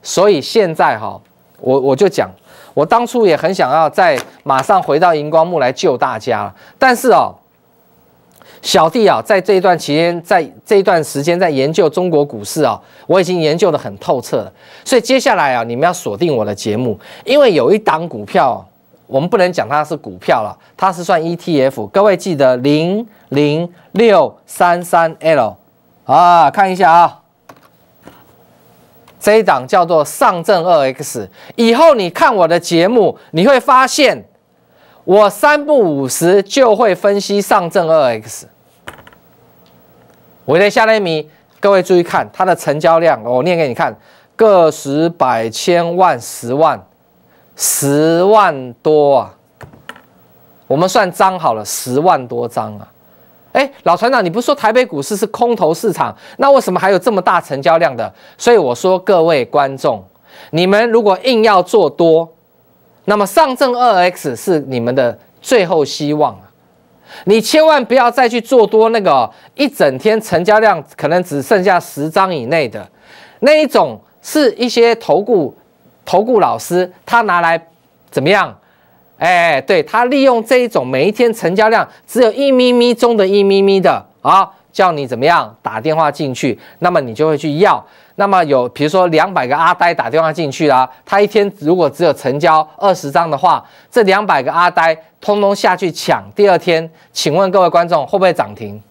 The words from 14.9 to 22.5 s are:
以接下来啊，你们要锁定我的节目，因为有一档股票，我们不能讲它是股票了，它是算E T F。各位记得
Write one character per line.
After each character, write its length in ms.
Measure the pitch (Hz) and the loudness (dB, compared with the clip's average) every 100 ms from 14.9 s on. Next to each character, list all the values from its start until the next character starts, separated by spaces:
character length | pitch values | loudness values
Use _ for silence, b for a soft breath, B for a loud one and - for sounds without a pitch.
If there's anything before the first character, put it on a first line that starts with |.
| 240 | -2
以 40 | |
接 160 | - 262 | 2 0
下 180 | 262 | 0
来 200 | 196 143 | 0 0
啊， 80 | 123 | -2
你 100 | 117 | -4
们 120 | 120 | -2
要 80 | 170 | -2
锁 240 | - 120 101 | -2 -8 -4
定 180 | 175 | -2
我 80 | 127 | -2
的 100 | 107 | -4
节 220 | 101 110 | -6 -6
目， 240 | 107 123 101 B B | -4 -4 -6 B B
因 160 | - 285 | 0 2
为 140 | 262 | 4
有 200 | 156 123 | 2 2
一 60 | 214 | 0
档 280 | 220 156 165 | 0 -4 -6
股 160 | 113 | -12
票， 420 | 101 190 139 101 95 _ _ _ _ | -4 -2 0 -4 -12 _ _ _ _
我 120 | 135 | -4
们 80 | 175 | -2
不 100 | 226 | 0
能 140 | 180 | 0
讲 160 | 170 107 | -2 -4
它 160 | 147 | -4
是 120 | 147 | -4
股 220 | 156 110 92 | -8 -12 -10
票 260 | - 131 | -2 -2
了， 140 | 104 - b - | -2 -10 b -4
它 140 | 190 | -4
是 120 | 180 | -2
算 180 | 170 175 | -2 -2
E 120 | 165 | -2
T 260 | 170 - 151 | -8 -2 0
F。 260 | 135 127 101 | 0 -2 -4
各 160 | - | 0
位 120 | 208 | 2
记 200 | 180 196 | 0 -4
得 200 | 147 135 | 0 2